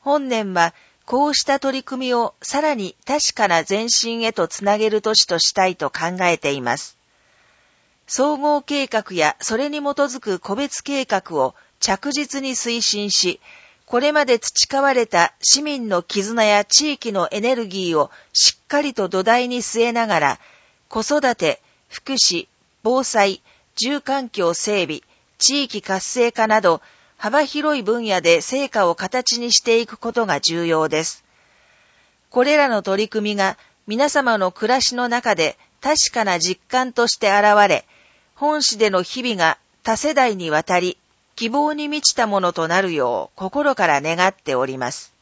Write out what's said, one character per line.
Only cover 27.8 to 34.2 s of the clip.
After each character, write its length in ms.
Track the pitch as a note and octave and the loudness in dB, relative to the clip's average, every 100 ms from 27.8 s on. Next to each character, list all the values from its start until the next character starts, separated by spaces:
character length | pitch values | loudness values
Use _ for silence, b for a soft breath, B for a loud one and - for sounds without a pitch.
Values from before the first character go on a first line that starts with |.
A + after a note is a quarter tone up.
分 240 | G3 A#3+ A3+ | -2 -2 0
野 160 | F#3 | 0
で 200 | E3 E3+ | 4 4
成 280 | - C4 C#4 | 2 -4 -2
果 200 | A3 F#3 | 2 2
を 60 | E3+ | 0
形 440 | F#3+ B3+ B3 A#3 | -2 -4 -2 -4
に 120 | A#3+ | 0
し 80 | A3 | 0
て 180 | - A#3 | 2 2
い 80 | A#3 | 0
く 100 | A3 | -8
こ 160 | A#3 | -6
と 120 | A#3 A3 | -2 0
が 140 | D3 | 0
重 260 | - E3 E3+ | -2 -2 0
要 220 | D#3+ D#3+ | 0 0
で 160 | D#3 E3 | 0 -4
す。 180 | - _ b b b b b b b b b _ | -8 _ b b b b b b b b b _
こ 140 | B3 | 0
れ 140 | B3+ D4+ | 2 4
ら 100 | C#4 | 4
の 140 | A3 | 0
取 220 | G3 G3 | 0 -2
り 60 | G#3+ | 0
組 220 | A3 G#3 | -2 -4
み 40 | G3+ | 0
が 220 | F#3+ - b b - | -2 -2 b b -8
皆 220 | A3 C#4+ | 0 0
様 280 | D4 | 2